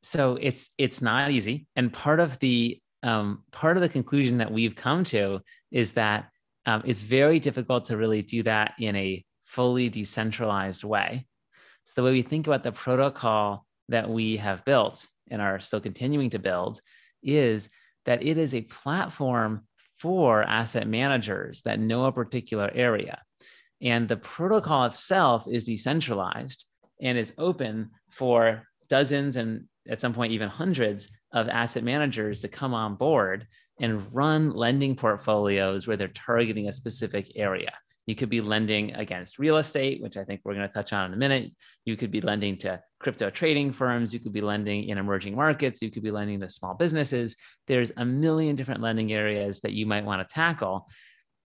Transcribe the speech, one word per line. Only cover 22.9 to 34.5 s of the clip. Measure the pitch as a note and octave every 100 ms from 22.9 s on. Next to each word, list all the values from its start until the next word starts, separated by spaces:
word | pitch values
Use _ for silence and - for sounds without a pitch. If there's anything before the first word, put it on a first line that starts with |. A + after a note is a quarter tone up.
| G#2+ F#2+ - _ _ - - _ _
And | B2 A#2 A2+
the | A2+
protocol | - - F3 A3 D#3+ D3
itself | B2 - - F#3+ D#3 A#2 D3
is | A#2+
decentralized | A#2 G#2+ B2+ D#3 D3 G#2 F2+ - C3 - - _ _ _
and | C3 B2
is | A2 -
open | E3 F3+ B2 A2 A2 _ _
for | - C3 A#2 A2+ A2 - _ _
dozens | C3+ C#3 C#3+ C#3+ B2
and | A2+ A2 - _ -
at | A#2
some | B2
point | A#2 A#2
even | A2+ G#2
hundreds | - F3 D3 A2 G2+ - - _
of | A#2+ A2
asset | A#2 A#2+ -
managers | A#2 C#3 D3 A2 G#2+ G2+
to | G#2
come | - C3+
on | A#2+ A2
board | G2 C#3 D3 G2 G2 A#2 _ _ _
and | A#2 G#2+ F#2+
run | B2 D3+ D#3 D#3